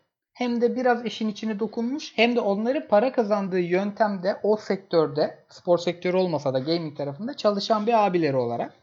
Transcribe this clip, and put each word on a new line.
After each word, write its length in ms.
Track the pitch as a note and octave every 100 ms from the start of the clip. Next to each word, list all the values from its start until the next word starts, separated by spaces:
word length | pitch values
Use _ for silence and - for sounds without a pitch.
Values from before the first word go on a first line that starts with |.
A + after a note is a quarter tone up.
| _ _ _
hem 280 | - B3 A#3+
de 140 | A#3 A3+
biraz 300 | B3+ A#3 A#3
işin 220 | - A3
içine 300 | G#3 A3 G#3
dokunmuş 580 | A3 A#3 A#3 D4 - -
hem 180 | A#3+ A#3
de 40 |
onları 480 | G3+ G3 A3+ D4 D#4
para 240 | G#3 B3+
kazandığı 480 | B3+ G#3 G#3 G3 F#3
yöntemde 800 | F3 F3+ G3+ G3+ G#3+ G3 F#3 -
o 140 | G3+ G#3+
sektörde, 880 | - F#3+ - E3+ D3 C#3+ D#3+ - _
spor 280 | - - F3
sektörü 400 | F3 E3+ F3+ F#3
olmasa 360 | F3+ D3 C#3
da 60 | C3
gaming 380 | C3+ E3+ D#3 C#3+
tarafında 400 | C#3+ C#3 A#3 C#4+
çalışan 500 | G#3+ G3+ - G#3+ G#3+
bir 180 | A#3 G3+
abileri 300 | F3+ D3+ C3
olarak. 360 | A#2+ A#2 - -